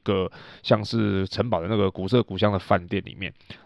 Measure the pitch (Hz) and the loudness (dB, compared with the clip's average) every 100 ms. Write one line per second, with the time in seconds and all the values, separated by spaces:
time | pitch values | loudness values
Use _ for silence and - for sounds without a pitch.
0 | - 95 92 - - - - 110 101 113 | 0 0 0 -6 -20 -14 2 2 2 0
1 | 104 95 95 - 120 90 87 107 98 90 | 2 0 -2 -2 -2 -2 0 0 0 0
2 | 95 123 - 92 104 98 - 95 87 95 | 2 2 2 0 0 0 0 0 0 -6
3 | - - 95 - - - | -6 -12 -12 -14 -20 -20